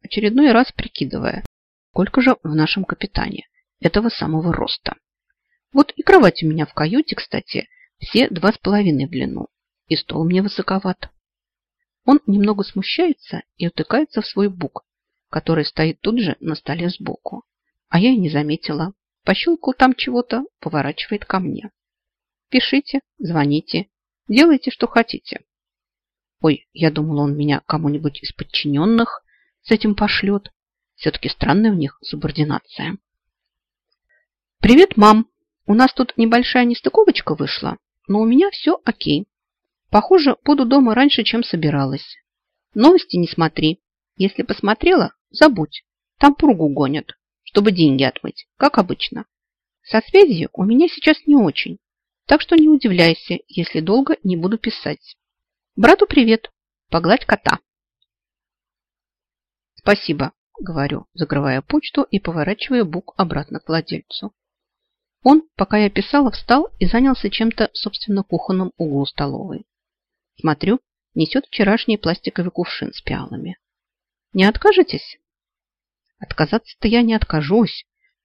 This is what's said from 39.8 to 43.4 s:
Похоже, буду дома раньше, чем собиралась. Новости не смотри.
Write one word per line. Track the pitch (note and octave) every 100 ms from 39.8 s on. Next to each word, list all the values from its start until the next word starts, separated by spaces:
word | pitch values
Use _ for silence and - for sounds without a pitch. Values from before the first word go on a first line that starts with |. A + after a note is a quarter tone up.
| _
Похоже, | G#3+ - F#4 C#4+ - -
буду | C#4+ A#3+
дома | C#4 A#3+ A3
раньше, | C#4+ B3+
чем | G#3 A3+
собиралась. | - E3+ D3+ C#3+ C3+ C#3 - - _ _ _ _ _
Новости | G#3 C#4+ F#4 - F3+
не | E3+
смотри. | -